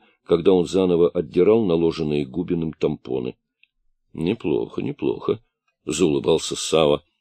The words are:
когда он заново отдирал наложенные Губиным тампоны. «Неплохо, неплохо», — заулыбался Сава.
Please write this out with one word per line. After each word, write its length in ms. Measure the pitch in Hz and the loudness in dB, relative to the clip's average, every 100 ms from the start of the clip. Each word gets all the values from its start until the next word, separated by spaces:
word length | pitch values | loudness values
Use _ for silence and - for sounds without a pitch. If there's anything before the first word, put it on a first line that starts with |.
| _ _ - | _ _ -2
когда 260 | 85 95 | 2 4
он 140 | 92 80 | 2 2
заново 440 | 90 92 85 87 | 0 2 4 2
отдирал 560 | 87 76 87 90 113 101 | 0 -2 2 4 4 2
наложенные 600 | 82 82 80 76 73 67 | 2 0 0 -2 -2 -2
Губиным 480 | 82 85 85 80 | -6 -4 -4 -4
тампоны. 600 | - 78 76 - 64 62 - _ _ _ _ _ _ _ | -4 -4 -4 -6 -6 -6 -12 _ _ _ _ _ _ _
«Неплохо, 680 | - 82 113 90 60 55 - | -6 -4 -2 -2 -2 -4 -6
неплохо», — 600 | 50 - 65 50 - 107 _ _ _ _ - | -8 -4 -4 -4 -8 -14 _ _ _ _ -6
заулыбался 720 | 76 87 69 - 80 - 69 | 0 2 2 0 0 -2 -8
Сава. 480 | - 80 76 71 _ _ | -2 2 2 0 _ _